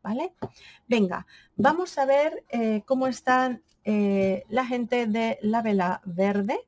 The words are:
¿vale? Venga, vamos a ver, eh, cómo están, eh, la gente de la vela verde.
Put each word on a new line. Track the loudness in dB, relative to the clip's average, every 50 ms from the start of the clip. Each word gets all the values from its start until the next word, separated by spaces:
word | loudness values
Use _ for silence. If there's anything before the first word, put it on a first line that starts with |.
| _
¿vale? | -4 -4 -4 -4 -6 _ _ -12 -12 _ -18 -20 -20 -20 _ _
Venga, | 0 2 2 2 0 0 -8 -10 _ -20 -20 -20 _ _
vamos | 2 2 2 2 2 -2 -4 -2
a | -2 2
ver, | 4 4 4 4 0 -2 -6 _ _
eh, | -4 -2 -2 0 -2 -2 -2
cómo | -2 -2 0 0
están, | -2 -2 -2 _ 2 2 2 2 0 -2 -6 _ _ _ _ _
eh, | -2 0 2 2 2 2 2 2 0 0 -2 -4 _
la | -2 -2 -2
gente | -2 -2 -4 -2 -2 -2 -2 0
de | 0 0 0 -2 -2 -4 -2
la | -2 0 0 0
vela | 0 2 2 2 2 0 -2 -4 _
verde. | -10 -2 0 0 2 2 0 -2 -2 -4 -6 -6